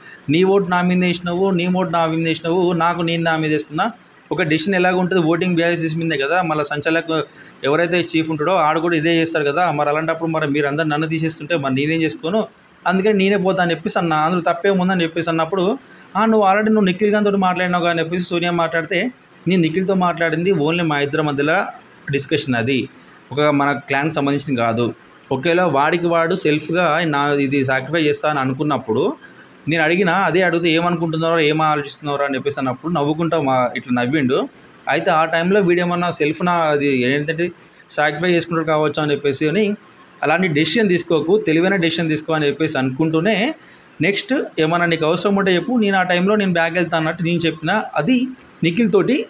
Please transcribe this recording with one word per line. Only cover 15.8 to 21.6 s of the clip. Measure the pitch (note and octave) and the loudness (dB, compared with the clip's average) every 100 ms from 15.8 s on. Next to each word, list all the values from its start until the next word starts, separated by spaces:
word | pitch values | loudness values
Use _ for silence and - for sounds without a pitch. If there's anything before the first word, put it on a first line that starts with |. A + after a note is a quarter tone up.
| - - - F#3+ | -8 -20 -8 -2
"ఆ, | A3+ | 2
నువ్వు | A3 F#3+ | 4 4
already | G3+ G#3+ | 2 2
నువ్వు | G#3+ F#3+ | 2 2
నిఖిల్ | F#3 G#3 | 2 2
గాంతో | G#3 G#3 | 2 2
మాట్లాడినావు" | G3 F#3 F3+ F3+ F3+ E3+ | 2 0 0 0 0 0
అని | E3 | 0
చెప్పేసి | D#3+ F3+ F3 | -2 -4 -2
సోనియా | F3 F3 | -2 -2
మాట్లాడితే, | E3+ E3 E3 E3 F3+ B3 - - - E3 | 0 0 -2 -2 -2 -4 -6 -20 -8 0
"నేను | F#3 | 2
నిఖిల్తో | D#3+ E3+ F#3+ | 2 0 0
మాట్లాడింది | F#3+ F3 D#3+ E3 D#3+ F#3 | 2 0 0 -2 0 0
only | F3 D3+ E3+ | 0 0 0
మా | E3 C#3+ | 0 0
ఇద్దరి | C#3 D#3 | 0 0
మధ్యలో | D3 C#3 D3+ F3+ | -2 0 0 0